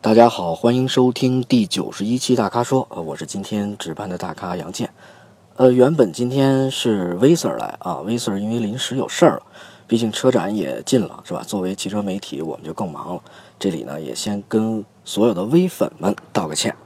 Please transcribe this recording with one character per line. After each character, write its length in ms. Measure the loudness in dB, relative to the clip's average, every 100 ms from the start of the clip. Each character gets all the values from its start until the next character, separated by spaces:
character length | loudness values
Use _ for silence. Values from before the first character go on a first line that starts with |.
大 120 | 4
家 160 | 8 8
好， 240 | 6 -4
欢 200 | 0 2
迎 140 | 2 2
收 240 | 4 2
听 300 | 2 0 0
第 240 | 2 2 2
九 260 | -2 -6
十 140 | -4 -2
一 100 | -2
期 180 | 2
大 140 | 2 2
咖 160 | 0
说， 220 | 0 0 -2
呃， 140 | -8
我 120 | -10
是 120 | -10 -10
今 160 | -10
天 340 | -6 -4 -4 -6
值 160 | -10
班 160 | -10 -8
的 80 | -8
大 160 | -8
咖 240 | -10 -8 -8
杨 160 | -8
健。 160 | -8 -8 _ -20 -20 -20 _ _ 4
呃， 140 | 6
原 240 | 8 6
本 160 | 6 2
今 200 | 2 -2
天 400 | 2 2 2 0
是 420 | -2 0 0 -2 2
威 160 | 4
Sir 260 | 4 2 -4
来 180 | -6 -8
啊， 160 | -8 -6
威 180 | -4
Sir 240 | -4 -2 -4
因 100 | -4
为 120 | -2
临 180 | -4 -4
时 180 | -4 -4
有 100 | -4
事 200 | 4 4
儿 100 | 2
了， 60 | -8 -20 -20 -20 _
毕 120 | 0
竟 120 | 0
车 220 | 2 2
展 240 | 2 0 -4
也 260 | -4 -6
近 180 | 0 0
了， 200 | 0 -8
是 120 | -10
吧？ 80 | -10 -6
作 140 | -4
为 140 | -4
汽 160 | -4 -6
车 100 | -4
媒 180 | -4 -6
体， 220 | -8 -8
我 160 | -8 -8
们 80 |
就 80 | -12
更 180 | -8 -8
忙 240 | -8 -10
了。 80 | -12 -12 -20 -20 _
这 100 | -2
里 140 | -2
呢， 180 | -8 -10
也 140 | -10
先 280 | -8 -6 -6 0
跟 340 | 0 0 -2 -6 _
所 220 | -10 2 2
有 80 |
的 100 | 2
威 240 | 2 2 2
粉 240 | -2 -6 -2
们 180 | -4 -4 -4
道 160 | -4 -2
个 60 |
歉。 200 | -4 -4 -6